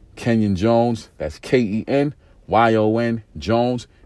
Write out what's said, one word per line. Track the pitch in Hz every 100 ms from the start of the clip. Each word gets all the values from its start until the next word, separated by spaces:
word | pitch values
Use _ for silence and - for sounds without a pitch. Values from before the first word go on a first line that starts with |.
| - -
Kenyon | 123 113 104 92
Jones. | 110 117 120 117 - -
That's | 76 -
K | - 131
E | 107 107 -
N | 139 143 - _ - -
Y | 101 117
O | 110 107 113
N | 117 117 - 76
Jones, | 73 117 123 123 - _